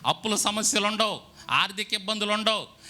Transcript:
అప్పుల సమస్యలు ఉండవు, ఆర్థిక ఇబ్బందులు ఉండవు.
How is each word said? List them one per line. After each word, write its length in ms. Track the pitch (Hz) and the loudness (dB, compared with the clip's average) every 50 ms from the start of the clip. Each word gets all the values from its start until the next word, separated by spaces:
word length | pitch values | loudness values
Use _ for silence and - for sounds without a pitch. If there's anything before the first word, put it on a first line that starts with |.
| - | 0
అప్పుల 300 | 131 160 - - 220 208 | 0 0 0 0 -2 0
సమస్యలు 520 | 196 - 208 208 214 214 - - 208 202 208 | 0 0 0 0 0 0 2 2 2 2 2
ఉండవు, 340 | 214 208 220 214 185 139 - - - - - - | 2 2 0 0 0 -4 -10 -14 -20 -18 -6 0
ఆర్థిక 420 | 127 139 175 196 196 196 214 - 214 | 2 2 2 2 0 -4 -4 -4 -4
ఇబ్బందులు 380 | 214 190 202 214 214 208 208 | -4 -4 -4 -4 -2 0 0
ఉండవు. 360 | 208 214 214 220 220 202 135 - - - - - | 0 0 2 0 0 0 -2 -8 -14 -20 -20 -18